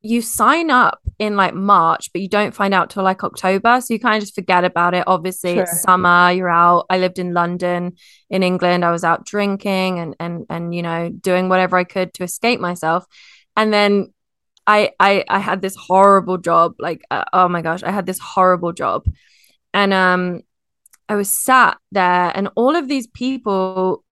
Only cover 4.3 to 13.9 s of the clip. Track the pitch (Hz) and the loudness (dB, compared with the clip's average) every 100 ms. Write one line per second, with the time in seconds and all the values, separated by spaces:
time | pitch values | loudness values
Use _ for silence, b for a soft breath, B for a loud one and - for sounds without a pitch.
4.3 | - 180 180 180 175 175 180 - 185 175 | -10 -2 0 0 0 0 0 0 -2 -2
5.3 | 180 180 175 180 170 - 180 185 175 180 | -6 -4 -2 -2 -2 2 4 6 6 6
6.3 | 180 180 170 175 175 - 185 185 180 180 | 4 0 4 6 4 2 0 0 -2 -4
7.3 | 175 175 175 180 175 180 175 b b b | -2 -2 -2 -2 -2 -4 -10 b b b
8.3 | 190 185 180 180 180 175 170 175 165 - | -2 0 0 0 2 0 0 0 -2 -2
9.3 | 208 202 196 202 190 185 180 165 - 170 | -4 -2 -4 -4 -2 -2 -4 -8 -10 -10
10.3 | 170 - 165 170 175 170 165 170 - - | -10 -10 -8 -6 -6 -6 -4 -6 -6 -2
11.3 | 180 185 185 185 180 180 196 180 - 180 | -2 2 0 2 0 -2 -4 -6 -6 -10
12.3 | - 233 247 175 175 160 170 - b b | -4 -2 -2 -4 -4 -2 -4 -6 b b
13.3 | b b - 220 208 208 | b b -2 0 2 2